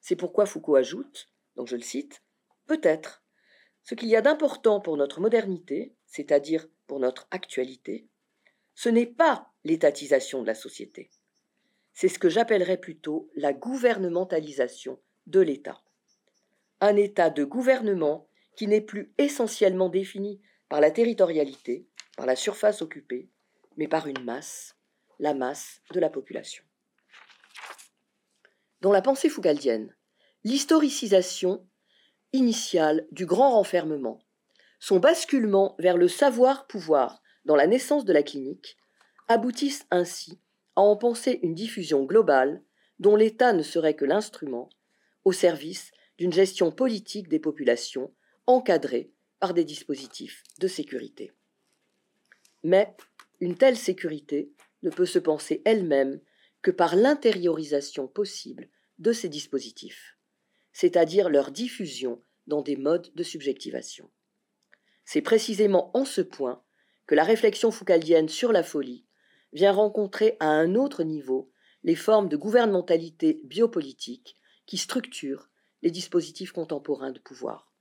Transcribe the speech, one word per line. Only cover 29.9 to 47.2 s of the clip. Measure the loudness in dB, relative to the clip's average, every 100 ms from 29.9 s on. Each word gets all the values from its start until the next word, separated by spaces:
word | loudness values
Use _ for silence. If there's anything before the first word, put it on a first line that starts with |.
| _ _ _ _ _
l'historicisation | -4 -4 2 4 2 -2 2 2 2 -4 -4 -4 _ _ _ _ _ _ _
initiale | 0 2 0 -2 0 2 0 -2
du | -10 -4
grand | 4 4
renfermement, | 4 2 0 -2 -4 -6 -8 _ _ _ _ _ _
son | 2 4
basculement | 6 4 0 0 2 2 2 2
vers | 2 4
le | 2
savoir-pouvoir | 4 2 4 2 2 -6 -12 0 2 2 -4 _ _
dans | 2
la | 4 4
naissance | 2 2 -2
de | 2
la | 2
clinique, | 2 -6 -10 -12 -18 -20 _ _ _ _ _
aboutissent | 0 0 -4 -4 -6 -4
ainsi | -2 -2 -8 -16 -20 _ _ _
à | 2
en | 4 4
penser | 0 -2 -4 -2
une | -4
diffusion | -6 -8 -10 -2 -2
globale | 2 2 4 4 2 -2 _ _ _ _
dont | 4
l'État | 6 4 4 2
ne | 2
serait | 0 0 0
que | 0 0
l'instrument | 0 -2 -12 -10 -10 -12 _ _ _ _ _
au | -2
service | 2 2 0 -10 -14 -16 _ _ _
d'une | -2
gestion | 2 2 2 -2
politique | 0 -2 -2 -8 -14